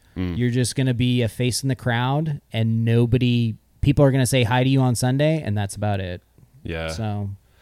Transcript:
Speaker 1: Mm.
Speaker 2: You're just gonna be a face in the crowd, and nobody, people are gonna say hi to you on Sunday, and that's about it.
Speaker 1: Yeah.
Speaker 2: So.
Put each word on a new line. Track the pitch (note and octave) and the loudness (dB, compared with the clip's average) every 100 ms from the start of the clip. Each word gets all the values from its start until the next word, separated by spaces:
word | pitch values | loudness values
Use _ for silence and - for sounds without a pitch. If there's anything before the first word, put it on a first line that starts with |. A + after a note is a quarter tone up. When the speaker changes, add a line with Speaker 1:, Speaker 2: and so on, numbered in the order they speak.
| _ | _
Speaker 1:
Mm. | F#2 F2+ G2 | -6 -4 -2
Speaker 2:
You're | B2 | -2
just | B2 A#2+ - | 0 -2 0
gonna | C3 | -2
be | A#2 B2 B2 | 0 0 0
a | A#2 | -2
face | - B2 - | -2 -4 -2
in | C3+ | -4
the | |
crowd, | B2+ B2+ A#2 B2+ D3 D#3+ C#3+ - | -4 -2 -2 0 -2 -4 -6 -6
and | A2+ A2+ A2+ | -2 0 0
nobody, | A2+ A#2 A#2+ A#2+ B2 A#2+ A2+ - _ _ | 2 2 2 2 2 2 0 -4 _ _
people | C#3+ C#3+ | 2 4
are | C#3 | 4
gonna | C3+ B2+ | 4 2
say | C3 | 2
hi | A2+ B2+ | 2 2
to | C3 | 2
you | C3+ | 2
on | B2+ | 2
Sunday, | A#2 B2+ C3+ D3+ D#3+ | 2 0 2 2 0
and | G#2 G#2 | -2 -4
that's | G2+ | -4
about | G#2 G#2 G2 | -4 -4 -4
it. | F#2 F2+ - _ _ - | -6 -10 -16 _ _ -16
Speaker 1:
Yeah. | F#2 E2 E2 | -10 -6 -6
Speaker 2:
So. | E2 G#2+ G#2 G2+ G2+ _ _ | -6 -6 -6 -6 -10 _ _